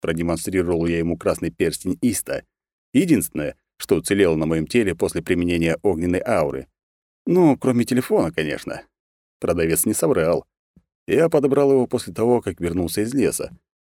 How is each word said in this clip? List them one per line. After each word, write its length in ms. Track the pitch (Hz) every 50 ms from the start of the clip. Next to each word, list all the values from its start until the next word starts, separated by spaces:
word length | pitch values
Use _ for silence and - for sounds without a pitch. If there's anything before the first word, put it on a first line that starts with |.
продемонстрировал 840 | - 82 82 82 85 85 85 82 - 101 92 92 87 85 87 82 85
я 120 | 85 85 85
ему 180 | 82 85 82
красный 340 | 82 - 98 80 - - 85
перстень 460 | - - 95 82 78 - - 92 92 - -
Иста. 420 | 123 101 - - - - - - _ _ _ _ _ _ _ _ _ -
"Единственное, 640 | 131 196 175 151 101 80 - - 76 73 71 - _ _ _ _
что 200 | - - - 98
уцелело 380 | 82 - - 101 101 98 85 80
на 120 | 78 78
моем 200 | 78 82 80 78
теле 280 | - - 120 110 95 82
после 280 | 85 104 85 80 87 82
применения 560 | - 92 85 87 87 87 85 82 82 80 - -
огненной 380 | 101 87 80 87 90 87 90 -
ауры. 400 | - 113 90 78 71 67 65 65 - _ _ _ _ _ _ _ _ _ _ -
Ну, 300 | - 170 185 180 151 131
кроме 280 | - - 127 123 120 113
телефона, 480 | - 123 123 123 - 214 202 101 82 -
конечно". 500 | - 78 76 69 - - - - - - _ _ _ _ _ _ _ _ _ _ -
Продавец 460 | - 90 85 87 82 82 82 78 -
не 80 | 110 107
соврал. 520 | - 175 156 127 92 78 82 85 67 - _ _ _ _ _ _ _ _ _ _ _ _
Я 220 | - - 131 165 160
подобрал 440 | 165 147 135 139 135 143 143 139 139
его 140 | 131 123
после 260 | - - 113 - 104 85
того, 280 | - 110 120 123 117
как 200 | - 104 87 -
вернулся 420 | 85 87 82 92 87 82 - 101 107
из 120 | 113 135
леса. 420 | 139 104 76 58 - - - - - _ _ _ _ _ _ _